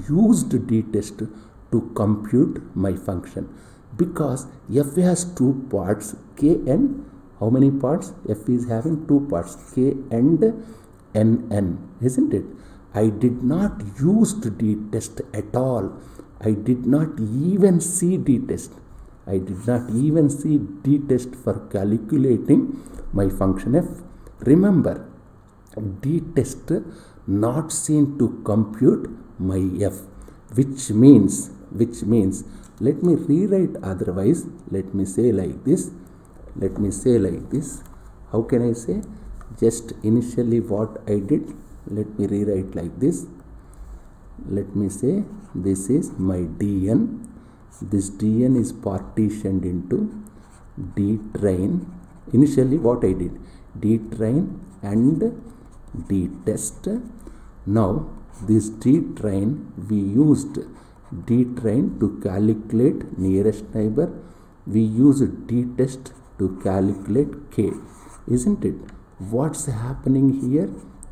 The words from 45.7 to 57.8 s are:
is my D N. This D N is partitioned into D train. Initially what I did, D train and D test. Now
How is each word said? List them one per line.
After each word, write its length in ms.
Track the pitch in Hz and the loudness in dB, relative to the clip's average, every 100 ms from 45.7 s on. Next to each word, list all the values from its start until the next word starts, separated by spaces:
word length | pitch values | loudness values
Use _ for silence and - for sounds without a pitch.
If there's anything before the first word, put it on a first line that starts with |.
| 95 110 | -2 0
is 220 | 131 - - | 0 -2 -2
my 240 | 95 92 | -2 -2
D 460 | 82 80 104 98 95 | -4 -4 -2 0 2
N. 400 | 147 233 - - - - - - - | 2 2 -4 -14 -20 -20 -20 -20 -14
This 280 | 95 101 95 | -2 0 0
D 360 | - 107 110 127 | -2 0 4 4
N 100 | 123 | 4
is 180 | 107 | 2
partitioned 920 | - 101 95 - - 107 - 98 95 90 | -4 -4 -4 -4 0 0 0 -2 -2 -2
into 600 | 90 - 202 214 - - - - - - - 92 104 | -4 -2 -2 -2 -6 -16 -20 -20 -20 -18 -12 -8 -2
D 240 | 101 110 - - | 0 0 -4 -2
train. 540 | 101 92 101 175 - - - - - | 0 2 0 -2 -4 -14 -18 -20 0
Initially 440 | 117 147 - 131 156 | 4 6 4 2 2
what 260 | 113 123 | 2 2
I 100 | 95 | 2
did, 260 | 95 87 - - - - - | 0 -4 -8 -18 -20 -18 -4
D 200 | 104 113 110 - | 0 0 -2 -4
train 440 | 110 135 95 - - - | 0 0 -2 -6 -16 -12
and 600 | 101 107 131 156 226 - - - - - - - - | -2 2 4 2 0 -4 -16 -20 -20 -20 -16 -12 -4
D 220 | 95 87 - - | -2 -2 -4 -4
test. 420 | 107 - - 190 233 - - - - - - - | -4 -6 -8 -6 -6 -8 -16 -20 -20 -20 -10 -2
Now 440 | 110 | 2